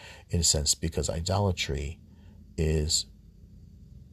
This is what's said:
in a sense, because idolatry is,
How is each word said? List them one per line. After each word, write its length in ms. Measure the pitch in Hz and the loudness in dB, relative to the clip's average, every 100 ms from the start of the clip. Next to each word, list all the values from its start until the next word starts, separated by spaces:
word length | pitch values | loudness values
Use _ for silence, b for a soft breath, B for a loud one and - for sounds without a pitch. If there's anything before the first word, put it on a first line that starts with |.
| B B B | B B B
in 100 | 87 | 2
a 40 | |
sense, 300 | 82 76 76 | 4 4 2
because 360 | - 82 - 73 | 0 0 0 -2
idolatry 880 | 80 85 95 101 87 - 69 71 - - B B B - - | -2 0 2 2 2 -2 -2 -4 -8 -16 B B B -10 0
is, 500 | 78 78 78 - - - - - - - - - - - - | 2 2 2 0 -2 -12 -20 -20 -20 -20 -20 -20 -20 -20 -20